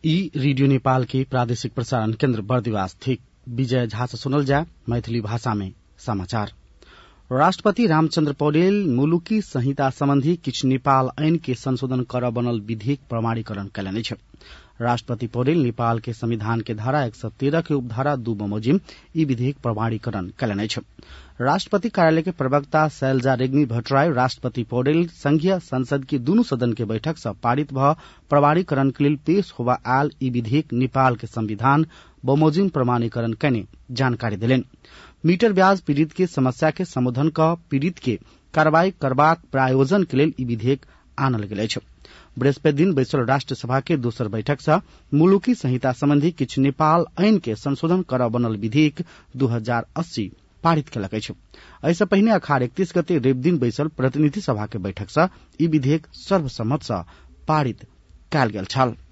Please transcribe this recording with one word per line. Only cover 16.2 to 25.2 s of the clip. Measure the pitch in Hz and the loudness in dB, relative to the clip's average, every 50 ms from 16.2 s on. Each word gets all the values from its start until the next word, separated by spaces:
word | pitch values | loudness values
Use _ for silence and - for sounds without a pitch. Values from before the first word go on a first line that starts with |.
| - 113 117 113 104 110 117 117 | -4 -4 -4 -2 -2 -2 -2 -4
के | - - 113 | -4 -6 -8
धारा | 107 107 127 135 151 139 | -6 -4 -2 -2 0 -2
एक | 113 107 | -2 -6
सौ | - - 110 | -8 -12 -12
तेरह | - _ 135 139 147 165 | -8 _ -4 -2 0 -2
के | 165 - 156 | -2 0 -2
उपधारा | 139 123 123 110 110 135 147 147 | -2 -2 -4 -6 -4 -2 -2 -2
दू | 131 113 117 113 | -2 -4 -6 -6
बमोजिम | 101 104 101 101 107 107 120 156 196 - - - - - _ | -4 -4 -4 -4 -2 0 2 0 0 0 -6 -20 -20 -20 _
ई | - 160 160 | -2 -2 0
विधेयक | 139 131 113 123 135 139 - | 0 0 -2 -2 -4 -4 -4
प्रमाणीकरण | - 123 110 107 110 113 113 107 - 117 104 101 90 90 - | -4 -4 -2 -2 -2 -2 -2 -4 -6 -6 -6 -6 -8 -8 -8
कयलनि | - 131 117 101 98 107 | -4 -4 -2 -2 -2 -4
अछि। | 107 - - - _ _ - - - - - - - - - | -4 -6 -8 -10 _ _ -20 -20 -20 -20 -20 -20 -20 -10 -4
राष्ट्रपति | 123 131 151 196 - - - 202 180 233 | 0 0 0 0 -2 -2 -2 -2 -2 -2
कार्यालय | - - 175 160 160 165 | 0 2 4 4 4 2
के | 156 185 | 0 -2
प्रवक्ता | 170 - 139 131 131 147 135 - - 156 156 156 | -4 -4 -2 0 0 0 0 0 0 2 2 2
शैलजा | - - 139 135 135 131 120 135 131 | -2 -2 -2 0 0 2 2 0 0
रेग्मी | 117 127 131 135 147 151 | 2 0 0 2 2 2
भट्टराई | 117 113 120 113 - 135 135 143 175 | 2 0 -4 -2 0 2 2 2 2
राष्ट्रपति | 147 123 127 131 - - - 127 - 120 113 | 2 2 0 0 -2 -4 -8 -6 -4 -4 -6
पौडेल | - 123 123 123 139 151 165 175 165 | -4 -4 -2 0 2 2 2 0 -2
संघीय | - - | -6 -6